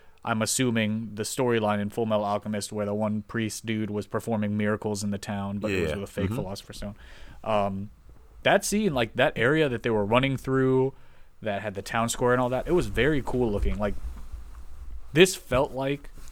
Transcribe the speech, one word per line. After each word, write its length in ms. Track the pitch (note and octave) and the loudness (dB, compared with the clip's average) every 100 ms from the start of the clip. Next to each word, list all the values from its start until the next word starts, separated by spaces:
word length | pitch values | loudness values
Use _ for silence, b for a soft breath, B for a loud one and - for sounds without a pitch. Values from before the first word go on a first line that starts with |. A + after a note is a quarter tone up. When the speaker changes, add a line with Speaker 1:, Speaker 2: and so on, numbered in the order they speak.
| b b | b b
Speaker 1:
I'm 160 | A#2 A2 | -4 0
assuming, 680 | A2 - B2+ A2+ G#2+ A2 A2 G#2 | 0 2 2 2 0 -2 -6 -6
the 80 | |
storyline 560 | G#2 - B2 A#2 G#2 G#2 | -6 0 2 2 2 0
in 100 | G2+ | -2
Full 160 | - A2 | -2 0
Metal 180 | G#2+ | 0
Alchemist 480 | G2+ G#2 G#2+ G#2 - | 0 -2 -2 -6 -6
where 140 | G#2+ G2+ | -4 -2
the 80 | |
one 280 | G#2 G#2+ G#2+ | 0 -2 -2
priest 440 | - A#2 G#2+ - A2+ | -4 -4 -4 -4 -4
dude 240 | G#2+ G#2 | -2 -2
was 160 | G#2 G2 | -4 -4
performing 500 | G#2+ - G#2+ G#2 G#2+ | -4 -2 -2 0 0
miracles 460 | G#2 G#2+ G#2+ G#2 | 0 0 -2 -2
in 80 | G#2 | -2
the 80 | G2 | -4
town, 400 | - G2+ G2 G2+ | -4 -4 -4 -4
but 140 | G#2 | -2
it 100 | F#2+ | 0
was 80 | D#2+ | 0
Speaker 2:
Yeah. 60 | D2 | -2
Speaker 1:
with 120 | G2 | -6
a 40 | |
fake 140 | - G2 | -4 -2
Speaker 2:
Mm-hmm. 100 | A2 | -2
Speaker 1:
Philosopher's 400 | F#2+ G2+ - - | -4 -8 -12 -12
Stone. 180 | G#2 - b b b b | -10 -12 b b b b
Um, 480 | - G#2+ G2+ G2 G#2 - - - - - | 0 2 2 -2 -8 -12 -20 -20 -20 -2
that 200 | B2+ G3 | 4 4
scene, 300 | - G#3 G3+ | 2 0 2
like, 200 | C3 A2+ - | 2 0 2
that 160 | C#3+ - | 2 4
area 320 | A#2+ D#3 D3 | 4 4 2
that 140 | A#2 | 2
they 80 | B2 | 2
were 140 | G#2+ | 2
running 320 | G2+ B2 C3+ B2+ | 4 4 4 0
through, 580 | C3+ C3 C3 C3 C3 b b b b - | 0 2 4 4 2 b b b b -6
that 180 | G#2+ G2 | -2 -2
had 120 | G#2 | -2
the 80 | F#2+ | -6
town 260 | - A#2 A#2 | -2 0 0
square 240 | - B2 | 2 2
and 80 | B2 | 4
all 80 | B2 | 2
that, 180 | B2+ - | 0 2
it 40 | |
was 140 | F3 G#2 | 2 2
very 340 | A2+ C3+ C#3+ | 2 4 2
cool 260 | - B2+ A#2 | 0 0 2
looking. 280 | G2+ G2 F#2+ | 2 2 2
Like, 160 | G#2 - - - - - - - - - - - - | 0 -2 -4 -8 -10 -10 -12 -12 -12 -10 -8 -8 0
this 220 | D3 F#3+ | 6 6
felt 380 | - - B2+ D3+ | 4 0 0 0
like, 360 | B2+ C#3 C#3+ - b b | -2 -4 -4 -8 b b